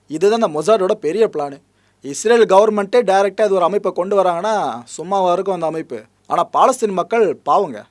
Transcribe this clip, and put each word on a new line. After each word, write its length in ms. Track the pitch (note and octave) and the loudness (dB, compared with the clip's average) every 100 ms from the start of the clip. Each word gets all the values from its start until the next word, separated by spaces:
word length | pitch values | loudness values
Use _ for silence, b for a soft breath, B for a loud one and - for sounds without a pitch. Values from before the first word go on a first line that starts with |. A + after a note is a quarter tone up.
| _ | _
இதுதான் 340 | D#3 G3 A3+ | -2 0 2
இந்த 200 | G#3 D3+ | 0 -2
மொசாட்டோட 300 | D#3+ A3 F#3 | 0 2 2
பெரிய 380 | G#3+ D3+ G3 G#3+ D3+ | -2 -2 0 0 -2
பிளானு. 220 | C#3+ C#3 _ _ _ _ | -8 -10 _ _ _ _
இஸ்ரேல் 460 | C3+ C#3+ G#3+ A#3 G3 | -12 -6 2 4 6
கவர்மெண்ட்டே 500 | F#3+ A3 G#3 G3 B3 | 6 4 2 0 0
டைரக்டா 480 | F#3+ F#3+ G3+ G3 | 2 2 0 0
இது 100 | G#3+ | 0
ஒரு 100 | F#3+ | 2
அமைப்பை 280 | E3+ G3+ F#3+ | 0 0 -4
கொண்டு 300 | F3 F#3 G3+ | -4 -2 0
வராங்கன்னா 580 | F3+ E3+ G#3 G#3 C#3+ A#2 | 2 0 -2 -2 -2 -6
சும்மாவா 480 | A#2+ - E3+ G3 F3+ | -12 -16 -4 -2 0
இருக்கும் 220 | F3 F#3+ | 0 -2
அந்த 120 | F3+ D#3+ | -4 -4
அமைப்பு? 360 | D#3+ D#3 A#2 A2+ _ - | -6 -10 -14 -16 _ -4
ஆனா 220 | D#3+ E3 | -2 -2
பாலஸ்தீன் 400 | - B3 - G#3 | 2 2 2 -4
மக்கள் 480 | F3+ E3+ A#3 F#3+ B2 | -4 -2 0 0 -2
பாவங்க, 380 | - E3+ F3+ G#2 - | 0 0 0 -8 -18